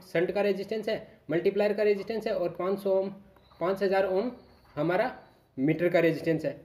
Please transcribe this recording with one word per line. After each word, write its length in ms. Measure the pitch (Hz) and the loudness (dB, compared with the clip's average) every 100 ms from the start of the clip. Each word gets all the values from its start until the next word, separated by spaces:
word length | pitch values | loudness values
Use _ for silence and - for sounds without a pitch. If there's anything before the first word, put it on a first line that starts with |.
शंट 260 | - 170 180 | -4 -2 0
का 80 | 202 | 0
रेजिस्टेंस 460 | 202 196 202 220 220 | 0 0 -2 -4 -4
है, 180 | 214 - - - | -4 -6 -16 -2
मल्टीप्लायर 420 | 165 190 190 208 | 0 2 2 2
का 100 | 208 | 2
रेजिस्टेंस 440 | 214 202 190 220 214 | 2 2 -2 -4 -2
है 80 | |
और 220 | 190 175 170 | -2 -2 -2
पाँच 200 | 185 196 | -4 -2
सौ 100 | 196 | 0
ओम, 160 | 190 196 196 - - _ - | 0 0 -6 -20 -20 _ -6
पाँच 220 | 170 196 | -2 0
हज़ार 240 | 196 196 190 | 2 2 2
ओम 220 | 185 247 - - - _ - | 0 -2 -4 -18 -20 _ -4
हमारा 360 | 160 185 240 - - _ _ - | 0 0 0 -4 -18 _ _ -2
मीटर 320 | 143 156 175 | 0 2 2
का 120 | 175 | 4
रेजिस्टेंस 440 | 165 147 165 156 | 4 2 0 -2
है, 160 | 143 - | -2 -8